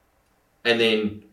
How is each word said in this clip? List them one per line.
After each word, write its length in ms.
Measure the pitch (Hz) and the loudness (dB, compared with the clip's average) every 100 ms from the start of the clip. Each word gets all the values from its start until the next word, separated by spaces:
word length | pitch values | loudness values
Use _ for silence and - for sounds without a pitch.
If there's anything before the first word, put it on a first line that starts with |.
| _ _ _ _ _ _ | _ _ _ _ _ _
And 160 | 117 117 | -2 2
then 420 | 113 110 104 98 - | 2 0 -2 -8 -20